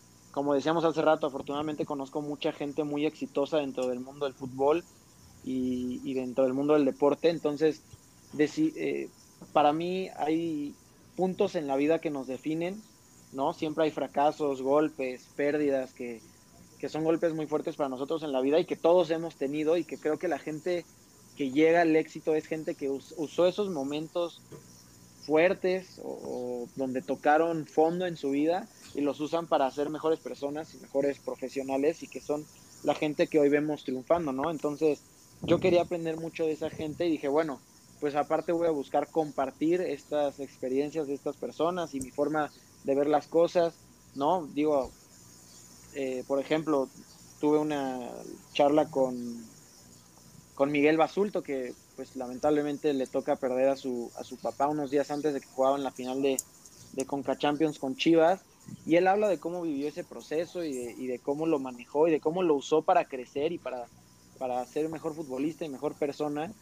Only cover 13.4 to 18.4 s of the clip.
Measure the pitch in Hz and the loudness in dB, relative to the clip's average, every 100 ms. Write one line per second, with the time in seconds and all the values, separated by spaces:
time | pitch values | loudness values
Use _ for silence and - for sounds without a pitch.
13.4 | 147 175 156 151 156 147 131 143 151 151 | -2 -2 -2 0 0 0 -2 2 2 2
14.4 | 147 131 131 147 156 151 127 127 - - | -2 -2 2 2 2 -2 -6 -8 -10 -2
15.4 | 143 151 147 135 127 - 123 113 - - | 0 2 2 0 -2 -10 -12 -12 -16 -20
16.4 | - - - - 139 151 160 165 170 156 | -20 -20 -20 -12 -8 -2 0 2 0 -2
17.4 | 151 151 165 156 139 127 139 160 151 131 | -2 -4 -4 -4 -4 -4 -4 -4 -2 0